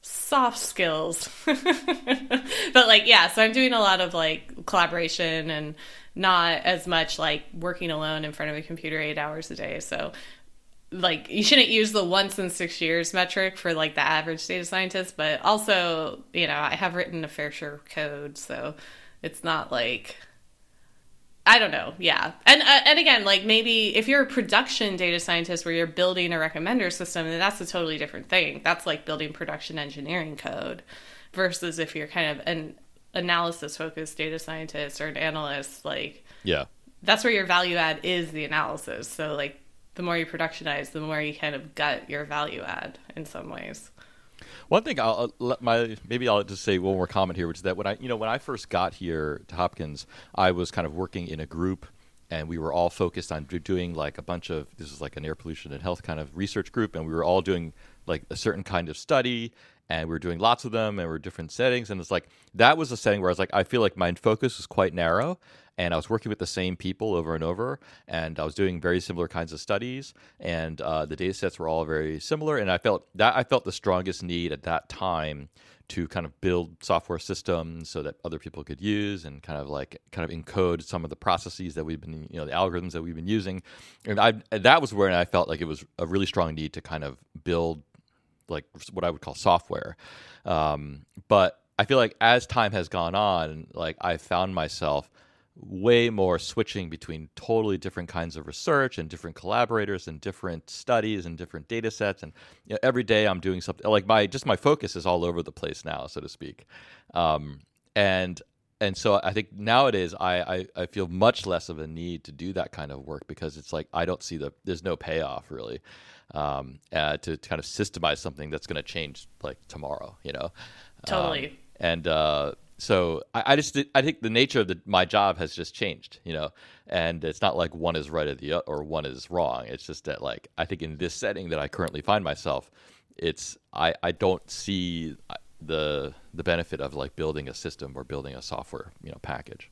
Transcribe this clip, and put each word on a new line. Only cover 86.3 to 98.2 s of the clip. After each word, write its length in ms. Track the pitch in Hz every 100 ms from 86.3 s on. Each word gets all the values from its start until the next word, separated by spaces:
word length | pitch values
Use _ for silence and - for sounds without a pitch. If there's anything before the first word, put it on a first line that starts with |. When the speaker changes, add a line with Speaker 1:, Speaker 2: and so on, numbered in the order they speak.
| - 82
Speaker 2:
need 180 | 78 78
to 80 | 80
kind 240 | - 80
of 140 | 71 65 _ -
build, 380 | 87 85 82 80 - _ _ _ _ _ _
like, 160 | 80 - 73 -
what 120 | 92
I 60 | 87
would 100 | 78
call 140 | -
software. 640 | - 101 87 - - - - - - - - -
Um, 580 | 82 78 73 73 71 - - -
but 320 | 104 92 - _ -
I 60 |
feel 140 | 104 135
like 180 | 113 -
as 260 | 113 123 -
time 260 | 123 107
has 160 | 101 82
gone 260 | 92 85
on, 520 | 95 104 90 80 78 78
like, 220 | - 82 80
I 160 | 90 82
found 380 | - 90 95
myself 560 | 90 78 - 78 71 - _ _ _ _ -
way 520 | - 92 107 120 117
more 280 | 107 92 85
switching 520 | - - 110 104 87
between 400 | 80 - 80 78
totally 440 | - - 113 110 92
different 320 | - - 87
kinds 260 | 85